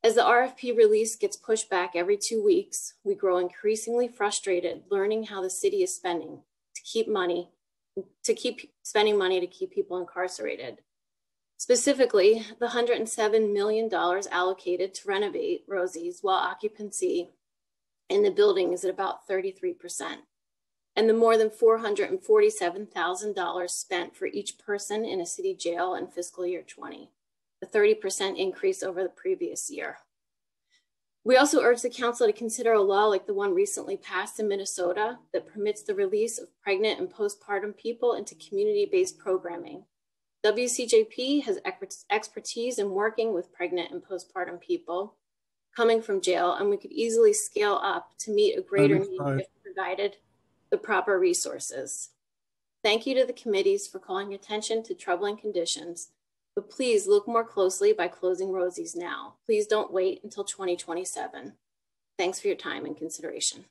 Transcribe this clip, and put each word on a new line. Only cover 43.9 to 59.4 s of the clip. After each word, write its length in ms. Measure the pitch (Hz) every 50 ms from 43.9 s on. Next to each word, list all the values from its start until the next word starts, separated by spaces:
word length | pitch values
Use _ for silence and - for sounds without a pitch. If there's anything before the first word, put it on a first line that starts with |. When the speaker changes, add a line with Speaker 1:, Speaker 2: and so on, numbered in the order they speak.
Speaker 1:
and 100 | 180 180
postpartum 580 | - _ 190 170 - _ _ 190 180 165 175 175
people 560 | - - 180 170 - - 170 185 202 220 _ _ _ _ _ _ _ _ _ _ _ _ _
coming 260 | - 233 226 226 226
from 200 | 226 - 202 190
jail, 320 | 180 180 180 - 175 175 -
and 160 | - 196 202
we 80 | 202
could 140 | 185 - -
easily 420 | - - 226 233 220 226 233 214 208
scale 460 | - - - - 208 208 202 196 - -
up 280 | 196 185 - - - _ -
to 120 | - 226
meet 260 | 208 208 214 196 -
a 40 | -
greater 360 | 185 - 202 196 202 - 160
need 220 | - - 196 185 -
Speaker 2:
Understood. 220 | 143 139 135 135
Speaker 1:
if 220 | - - _ _ _
provided 520 | - 185 190 190 175 190 196 202 202 - _ _ _ _ _ _ _ _ _ _ _
the 60 | -
proper 420 | 185 - - 214 185 185 214 196 180
resources. 920 | 185 180 175 - - 170 170 180 - - - 127 131 - - - - - _ _ _ _ _ _ _ _ _ _ _ _ _ _ -
Thank 220 | 214 208 226 -
you 100 | 269 262
to 100 | 254 254
the 80 | 247 247
committees 540 | - - 240 202 196 190 196 196 202 -
for 120 | - - 190
calling 340 | - - 190 196 202 202 196
attention 500 | 196 - - 214 214 214 - 226 226 220
to 100 | 214 185
troubling 420 | - - - 180 175 202 202 214
conditions, 760 | 214 - 214 190 175 170 - - - - 170 175 - - _ _ _ _ _ _ _ _ _ _
but 140 | 208 196 -
please 380 | - - 170 240 226 202 190
look 200 | 185 208 208 202
more 160 | - 233 226 226
closely 480 | 226 - 202 190 190 185 - 202 208
by 160 | 214 196 170
closing 440 | 175 - - - 180 185 175 190 196
Rosie's 440 | 185 190 180 180 175 - 170 165 -
now. 400 | 339 349 - - - - - - _